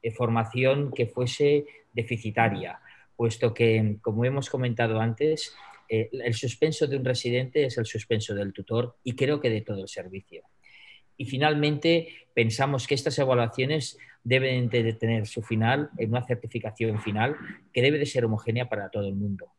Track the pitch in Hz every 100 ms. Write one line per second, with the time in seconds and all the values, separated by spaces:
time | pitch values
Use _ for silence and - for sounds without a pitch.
0 | 117 110 120 117 110 127 131 139 143 -
1 | 117 - 123 - 143 147 147 - _ 120
2 | 113 113 110 107 113 98 90 - - -
3 | _ - 117 - 120 113 117 113 110 104
4 | - 110 123 139 135 131 123 117 117 110
5 | 113 117 151 156 - - - - _ 110
6 | 110 135 120 110 131 - 156 156 147 135
7 | 127 123 123 123 131 151 135 120 110 113
8 | - 110 107 101 101 - 95 113 123 _
9 | 127 123 139 147 131 107 - 101 95 -
10 | 92 95 _ 82 _ _ _ - - -
11 | _ _ 123 135 151 151 147 147 165 170
12 | 165 - _ - 113 110 139 135 - 135
13 | 160 143 131 123 113 123 131 156 - -
14 | - - 117 131 131 127 123 120 113 110
15 | 113 113 107 - 107 110 113 135 151 170
16 | 110 120 123 117 117 120 110 - 110 107
17 | 107 107 123 151 - - _ 123 131 151
18 | 139 127 117 107 - 113 127 104 95 104
19 | 101 98 101 95 -